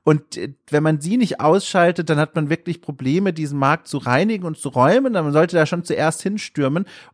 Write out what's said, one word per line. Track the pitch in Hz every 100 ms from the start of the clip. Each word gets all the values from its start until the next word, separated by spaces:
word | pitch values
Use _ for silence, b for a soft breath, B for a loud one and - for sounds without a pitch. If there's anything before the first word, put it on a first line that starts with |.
Und, | - 151 - -
äh, | 110 - -
wenn | 151
man | 156 151
sie | 160 240
nicht | 214 -
ausschaltet, | 147 190 - 185 175 175 160
dann | 147
hat | 151 170
man | 147
wirklich | 165 175 165
Probleme, | - 135 131 170 196
diesen | 160 151 143
Markt | 135 160 -
zu | 143
reinigen | 120 127 214 214 175
und | 156
zu | 139
räumen. | 127 135 233 262
Man | 208 151
sollte | 147 165 175
da | 151
schon | 175
zuerst | 170 143 156 -
hinstürmen. | 190 208 - - 135 160 202 B B